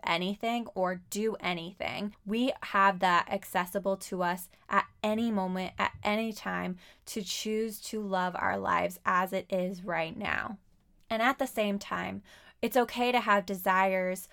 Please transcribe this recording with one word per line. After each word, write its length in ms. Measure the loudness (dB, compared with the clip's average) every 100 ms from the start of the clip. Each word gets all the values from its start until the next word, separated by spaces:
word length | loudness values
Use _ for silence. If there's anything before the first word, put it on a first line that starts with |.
anything 640 | -2 0 0 -2 -2 -2 -4
or 280 | -2 -2 -2 -6
do 260 | -2 -2 -2
anything. 760 | -4 -4 -6 -6 -6 -4 -6 -8 -4
We 260 | 0 0 -2
have 360 | -2 4 4 6
that 300 | 4 4 4
accessible 640 | -2 -2 -2 -2 -2 -2 -2
to 260 | -2 -2
us 240 | -2 -2 -8 -18 -2
at 180 | -2 -2 -2
any 260 | -2 0 0
moment, 420 | 0 0 -2 -4 -2
at 140 | -4 -2
any 300 | -2 0 -2
time, 440 | -6 -6 -4 -4 -6 -12 -20 -10
to 160 | -8
choose 580 | -6 -4 -2 -2 -2 -6
to 200 | -8 -6
love 320 | -2 0 0 2
our 220 | 0 2
lives 400 | 2 2 2 -2 2
as 260 | 2 2
it 140 | -2 -2
is 360 | -2 -2 -4
right 320 | -4 -2 -2 -4
now. 420 | -2 0 -2 -8 _ _ _ _ -4
And 140 | 0
at 160 | 2 2
the 80 | 0
same 320 | 0 0 -2
time, 440 | -4 -6 -6 -8 -14 -20 -20 -4
it's 160 | 0 2
okay 360 | 2 2 2
to 80 | 2
have 260 | 4 4 2
desires 800 | -2 2 4 4 4 0 -2 -8